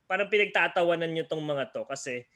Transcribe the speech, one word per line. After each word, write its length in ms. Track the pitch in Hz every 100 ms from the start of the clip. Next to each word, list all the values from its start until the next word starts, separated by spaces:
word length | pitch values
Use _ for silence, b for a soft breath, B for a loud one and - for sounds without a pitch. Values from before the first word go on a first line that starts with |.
parang 240 | - 185 202
pinagtatawanan 800 | 208 196 196 170 185 175 170 165
nyo 160 | 160
tong 160 | 156 160
mga 320 | 151 143 127
to 160 | 127 110
kasi 380 | 135 - 123 123